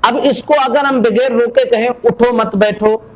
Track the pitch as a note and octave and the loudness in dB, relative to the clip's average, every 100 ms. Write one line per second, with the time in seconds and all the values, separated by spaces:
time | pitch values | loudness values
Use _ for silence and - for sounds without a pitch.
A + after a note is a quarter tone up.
0 | A3 A#3+ C#4 B3 - D4 C4 A#3+ C#4 C4 | 0 0 0 -2 0 0 2 0 0 0
1 | A#3 G3+ C4 A#3 A#3 A#3 B4+ A3+ A#3+ - | 0 0 0 0 0 0 0 0 0 -2
2 | - - A#3+ A#3+ A3 G3 G#3 G#3 G#3+ A3 | -2 0 0 0 -2 0 0 0 0 -2
3 | - | -6